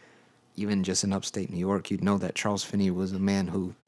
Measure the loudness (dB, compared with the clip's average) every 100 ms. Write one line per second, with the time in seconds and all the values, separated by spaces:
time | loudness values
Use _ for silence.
0 | -20 -20 _ _ _ -6 0 0 2 0
1 | 0 0 -2 -6 -4 -2 0 0 0 0
2 | 2 2 0 -2 -2 -2 0 0 2 2
3 | -2 0 2 2 2 -2 -4 -6